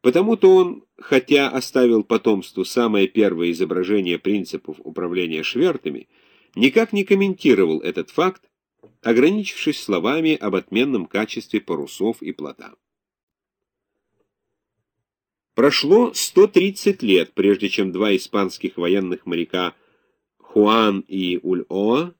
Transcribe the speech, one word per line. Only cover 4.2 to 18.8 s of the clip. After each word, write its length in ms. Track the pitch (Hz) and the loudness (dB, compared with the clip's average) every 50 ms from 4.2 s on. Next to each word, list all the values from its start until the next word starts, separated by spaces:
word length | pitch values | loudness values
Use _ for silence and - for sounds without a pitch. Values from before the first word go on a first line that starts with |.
| - 95 104 101 90 - - - _ - 78 - - | -2 -2 -2 -2 -4 -6 -10 -12 _ -14 -18 -16 -16
управления 600 | - 80 90 90 85 87 92 90 82 80 78 78 | -14 -10 -8 -8 -4 -4 -4 -4 -4 -6 -6 -8
швёртами, 680 | - - 120 165 180 - - _ - 71 62 - _ _ _ _ _ _ _ _ _ _ | -6 -2 -2 -2 -2 -2 -4 _ -10 -10 -10 -14 _ _ _ _ _ _ _ _ _ _
никак 360 | - 113 135 - 226 226 - | 0 0 2 2 0 0 0
не 120 | - 202 190 | -2 -4 0
комментировал 800 | - 202 196 196 196 185 - - 151 117 98 92 80 78 78 | 2 2 2 2 -2 -2 0 2 2 4 4 2 0 0 -4
этот 280 | - 87 87 85 80 - | -4 -6 -6 -6 -8 -6
факт, 400 | - - 170 190 190 _ _ _ _ _ _ _ _ _ - _ _ _ - | -4 -2 -2 -2 -4 _ _ _ _ _ _ _ _ _ -20 _ _ _ -2
ограничившись 760 | 117 113 117 135 165 202 214 196 - - - - 156 143 - | 2 2 4 4 4 2 0 -6 -8 -10 -6 -4 -4 -4 -4
словами 540 | - - 98 87 82 110 143 160 165 160 156 | -6 -4 -4 -2 -2 -2 -2 0 0 -2 -2
об 220 | - - 104 92 | -2 -4 -4 -4
отменном 500 | 92 - _ 95 110 131 143 131 104 85 | -4 -6 _ -2 -2 0 0 -2 -4 -6
качестве 560 | - - 101 110 - - - - _ - 107 | -4 -4 -6 -4 -4 -8 -12 -10 _ -6 -6
парусов 600 | - - 85 73 71 69 - - 95 110 117 - - | -4 -4 -8 -8 -8 -10 -8 -4 -4 -4 -4 -6 -10
и 80 | 82 | -12
плота. 420 | 76 - 73 71 - _ 50 - - _ _ _ _ _ _ _ _ _ _ _ _ _ _ _ _ _ _ _ _ _ _ _ _ _ _ _ _ _ _ _ _ _ _ _ _ _ _ _ _ _ _ _ _ _ _ _ _ _ _ _ _ _ _ _ _ | -12 -10 -12 -14 -14 _ -20 -20 -20 _ _ _ _ _ _ _ _ _ _ _ _ _ _ _ _ _ _ _ _ _ _ _ _ _ _ _ _ _ _ _ _ _ _ _ _ _ _ _ _ _ _ _ _ _ _ _ _ _ _ _ _ _ _ _ _
Прошло 600 | - 120 143 143 - - 143 190 226 247 - - | 2 2 2 2 0 2 4 4 4 4 2 -2
сто 320 | - - - - 180 202 | -6 -8 0 4 4 4
тридцать 560 | 208 - 180 180 196 196 - - 202 190 - - | 6 4 2 2 2 -4 -2 -2 -2 -2 0 0
лет, 300 | 104 95 87 80 - _ | 2 2 2 2 0 _
прежде 340 | - 95 101 101 92 104 95 | 0 2 2 2 2 -2 -4
чем 220 | - - 98 95 | -2 -2 -4 -4
два 240 | 85 90 104 104 98 | -2 -2 0 0 0
испанских 640 | 92 - - - 104 98 92 - - - - - | -2 -2 -4 -4 -2 -2 -2 -6 -8 -10 -8 -6
военных 500 | - | -4